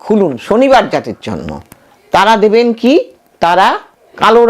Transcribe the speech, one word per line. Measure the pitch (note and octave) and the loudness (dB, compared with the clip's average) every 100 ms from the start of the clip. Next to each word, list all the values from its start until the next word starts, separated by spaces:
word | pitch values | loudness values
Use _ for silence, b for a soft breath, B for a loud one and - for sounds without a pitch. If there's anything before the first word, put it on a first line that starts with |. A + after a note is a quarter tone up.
খুলুন। | - G#3+ F3+ A#2+ - | -4 -2 0 -4 -4
শনিবার | G#3+ C4+ C4+ - | -2 2 2 0
যাদের | C#3+ B2 G2 - | -6 -8 -12 -10
জন্ম, | E2+ D#2+ D2+ - b b b _ | -10 -10 -14 -18 b b b _
তারা | E3+ G3+ A3 | 0 2 2
দেবেন | G#3 A3+ A#3+ A3+ | 2 2 0 0
কি? | A#3+ D#4+ B4 _ _ _ | 0 0 -2 _ _ _
তারা | E3+ F3+ G#3+ F4 - _ _ - | -2 2 0 -2 -10 _ _ -4
কালো | G#3 A#3 | 2 2